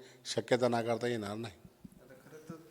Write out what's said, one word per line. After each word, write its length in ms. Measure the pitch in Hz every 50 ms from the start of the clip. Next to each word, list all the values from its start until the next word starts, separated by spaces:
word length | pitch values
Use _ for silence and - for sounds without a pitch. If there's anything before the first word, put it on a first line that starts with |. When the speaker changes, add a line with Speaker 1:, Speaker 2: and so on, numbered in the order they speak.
| - - - - - - -
Speaker 1:
शक्यता 340 | - 107 - 131 120 123 120
नाकारता 380 | 117 117 113 117 117 113 120
येणार 280 | 120 120 113 104 98 104
नाही. 200 | 110 117 110 95
Speaker 2:
आता 600 | - - - - _ - - - - - - -
खरं 360 | - - - - - - -
तर 40 | 170 160 - -